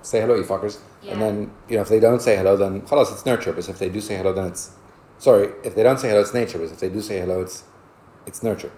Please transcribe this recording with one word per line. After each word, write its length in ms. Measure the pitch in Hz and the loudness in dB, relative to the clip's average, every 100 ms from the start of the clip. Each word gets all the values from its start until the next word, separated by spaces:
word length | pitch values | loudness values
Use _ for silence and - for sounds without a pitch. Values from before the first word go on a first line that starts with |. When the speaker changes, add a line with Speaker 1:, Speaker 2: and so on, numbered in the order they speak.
Speaker 1:
"Say 180 | - 117 | -2 0
hello, 120 | 110 | 2
you 80 | 113 | 2
fuckers." 360 | 92 98 104 - - - | 0 -4 -4 -8 -20 -20
Speaker 2:
Yeah. 100 | 101 | -10
Speaker 1:
And 100 | 101 | -2
then, 280 | 110 104 104 - - | -2 -2 -8 -12 -4
you 80 | 110 | -2
know, 60 | |
if 60 | 98 | 2
they 120 | 110 | 4
don't 200 | 113 120 | 6 4
say 140 | 123 101 | 2 4
hello, 200 | 95 98 | 4 4
then, 240 | 98 98 | 2 -2
khalas, 300 | - 147 127 | 0 2 2
it's 120 | 95 | 0
nurture. 280 | 131 117 92 | -2 -2 -2
But 160 | 82 87 | -6 -8
if 100 | 92 | -6
they 100 | 92 | -6
do 100 | 101 | -6
say 160 | 104 98 | -6 -2
hello, 160 | 95 | -2
then 140 | 95 92 | -2 -4
it's, 240 | 87 - - - _ _ - | -8 -14 -18 -20 _ _ 0
sorry, 320 | 135 110 - - | 6 6 4 -4
if 140 | - 107 | -6 2
they 80 | |
don't 160 | 117 131 | 2 2
say 80 | 131 | 2
hello, 140 | 104 | 2
it's 120 | 101 | 2
nature. 240 | 123 113 85 | -2 -4 -6
But 140 | 80 | -8
if 80 | - | -6
they 80 | 92 | -6
do 120 | 101 | -6
say 200 | 101 98 | -6 -6
hello, 220 | 90 92 | -2 -4
it's, 200 | 90 - - - _ _ - - - | -4 -10 -20 -20 _ _ -20 -20 -18
it's 160 | - | -8
nurture. 300 | 113 95 - | -6 -6 -10